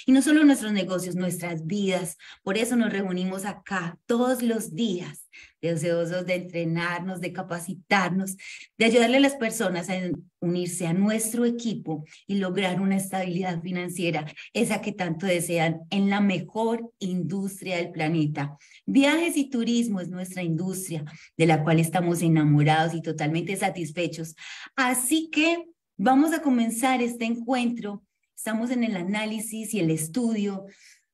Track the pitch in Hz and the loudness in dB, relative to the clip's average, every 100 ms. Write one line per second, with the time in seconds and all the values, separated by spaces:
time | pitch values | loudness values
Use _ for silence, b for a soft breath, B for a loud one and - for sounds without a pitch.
0 | - 262 311 302 294 269 214 208 185 185 | 4 6 8 8 8 6 2 -2 0 -2
1 | 180 175 180 170 170 165 160 208 190 185 | -2 -2 -2 -2 -4 -6 -4 -2 0 0
2 | 180 - B B - 214 233 247 208 196 | -2 -10 B B -4 -2 2 2 2 0
3 | 190 180 185 185 202 - - 196 170 - | -2 -2 -2 -4 -6 -8 -6 -6 -4 -8
4 | - 240 247 254 247 226 165 156 226 175 | -2 2 2 2 0 -2 -4 -2 -2 -2
5 | 147 151 - B B _ 160 165 175 170 | -6 -14 -20 B B _ -4 -2 0 0
6 | 165 180 180 180 180 170 170 165 170 175 | 0 -4 -2 -4 -4 -4 -2 -2 -2 -4
7 | 180 185 175 180 165 170 170 - - 202 | -6 -6 -6 -8 -8 -8 -8 -12 0 2
8 | 180 185 190 - B B B - 226 240 | 2 0 -4 -8 B B B 0 4 6
9 | 233 262 277 277 226 - 190 175 175 185 | 6 6 6 4 -2 -2 -2 -2 -4 -4
10 | 180 - - _ 175 180 175 - 165 180 | -4 -6 -8 _ -2 0 -2 -2 0 2
11 | 208 220 220 233 240 233 233 180 - 156 | 2 2 0 2 2 0 -4 -6 -4 -8
12 | 151 B - 202 185 185 185 180 196 196 | -8 B -4 -2 0 0 0 0 2 0
13 | 190 190 185 175 185 170 170 180 180 175 | 0 -4 -2 -2 -2 -4 -4 -6 -6 -4
14 | 170 156 151 B B 208 226 202 214 - | -2 -2 -6 B B -2 0 0 -4 -4
15 | 180 165 190 175 170 170 165 156 - 196 | -4 -2 0 0 0 0 0 -2 -4 0
16 | 196 202 202 180 - 220 226 226 226 - | 2 2 2 0 -2 -2 0 0 -4 -8
17 | 190 180 156 196 196 - 185 175 175 160 | -4 -2 -2 -4 -4 -6 -4 -4 -4 -4
18 | 156 165 147 147 143 - b b - 202 | 0 2 0 -2 -6 -8 b b 0 4
19 | 277 320 339 302 269 233 233 240 233 196 | 4 4 0 -2 -2 -2 0 2 0 -2
20 | 170 180 185 185 170 160 185 185 - 165 | -6 -8 -8 -6 -2 -2 -2 -4 -6 -8
21 | 151 B B - 165 156 151 165 165 185 | -8 B B 2 4 4 4 2 4 2
22 | 175 170 170 160 151 147 147 156 170 165 | 0 2 4 4 6 6 6 4 2 -2
23 | 165 156 151 165 160 196 196 180 156 180 | -6 -4 -2 -2 -4 -2 -2 -4 -6 -4
24 | 165 160 160 - B B B - 254 247 | -4 -6 -10 -12 B B B -2 0 0
25 | - 320 320 302 320 339 339 _ _ - | 0 0 0 0 2 0 -4 _ _ 0
26 | 202 262 320 320 311 247 226 226 262 254 | 4 6 6 2 2 2 2 0 2 2
27 | 240 233 226 233 - 254 240 - 208 202 | 0 -2 -4 -4 -2 0 0 -2 -6 -10
28 | - _ _ - - 220 240 254 226 190 | -14 _ _ -12 -6 -4 -2 0 0 -2
29 | 175 214 220 220 - 220 214 214 165 160 | -2 -2 -4 -6 -8 -8 -6 -2 0 0
30 | - 254 233 214 202 196 - B B B | -2 -2 0 0 0 -4 -10 B B B
31 | B | B